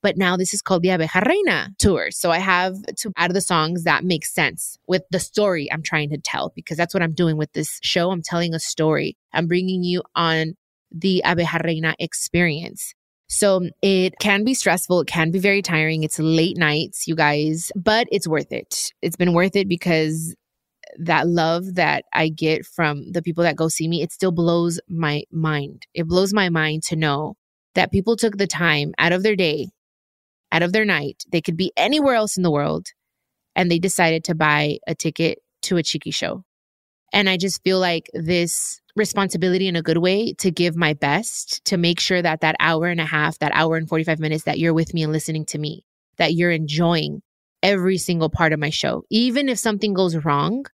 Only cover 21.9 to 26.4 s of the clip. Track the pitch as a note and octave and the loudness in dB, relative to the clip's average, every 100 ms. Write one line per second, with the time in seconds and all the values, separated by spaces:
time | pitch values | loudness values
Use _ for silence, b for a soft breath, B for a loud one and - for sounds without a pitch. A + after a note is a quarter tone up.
21.9 | C#3+ - - D#3+ D#3 D#3+ D#3 - - D#3+ | 0 -2 0 0 0 0 0 -4 -2 -2
22.9 | D3 - F3 E3 E3 E3+ D3 D#3+ - D#3+ | -2 -4 -6 -4 0 0 2 -2 0 -2
23.9 | E3+ E3 - F#3+ E3+ E3+ E3+ E3+ E3+ - | -2 -4 -2 -2 2 2 2 0 -4 -8
24.9 | E3 D#3+ D3 - D#3+ D#3 D3 C#3+ - - | -2 0 -2 -4 -4 -2 -2 -4 -14 -14
25.9 | - E3 F3+ G3 G#3 | -8 0 2 2 2